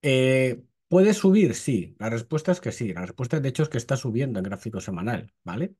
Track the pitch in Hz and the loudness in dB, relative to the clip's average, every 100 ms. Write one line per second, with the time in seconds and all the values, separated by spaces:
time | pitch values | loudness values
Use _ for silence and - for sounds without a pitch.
0 | 147 131 131 131 131 123 _ _ _ 175 | 2 2 4 4 2 -2 _ _ _ 6
1 | 202 202 190 202 170 101 - 113 80 - | 6 4 4 6 4 2 -2 -2 -2 -6
2 | 110 117 117 156 170 180 120 - 113 87 | -4 -4 -4 -4 0 -2 -2 -6 -6 -6
3 | 92 - 123 160 139 127 151 120 - 131 | -10 -8 -4 -2 -2 -2 -2 -2 -2 -4
4 | 120 110 135 104 95 98 117 101 92 90 | -2 -2 -2 -4 -6 -6 -8 -8 -8 -6
5 | 101 113 110 _ - 95 180 - | -4 -6 -8 _ -10 -6 -8 -10